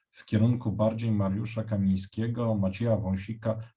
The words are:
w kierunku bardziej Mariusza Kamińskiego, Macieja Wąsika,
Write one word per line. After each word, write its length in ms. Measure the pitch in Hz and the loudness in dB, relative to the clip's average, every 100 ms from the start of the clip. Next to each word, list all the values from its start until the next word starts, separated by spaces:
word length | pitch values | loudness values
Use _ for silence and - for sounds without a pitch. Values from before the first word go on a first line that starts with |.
| _ | _
w 140 | - - | -20 -2
kierunku 460 | 107 117 117 107 | 2 4 2 0
bardziej 400 | 90 110 113 113 | 0 0 0 0
Mariusza 520 | 104 95 98 - 113 | 0 0 0 -4 -6
Kamińskiego, 920 | 107 104 98 95 95 - 113 120 117 107 | -2 0 2 0 -2 -4 -2 0 0 0
Macieja 420 | 95 95 117 107 | 0 0 0 2
Wąsika, 600 | 92 95 98 113 113 107 - | 0 -2 -4 -6 -4 -4 -8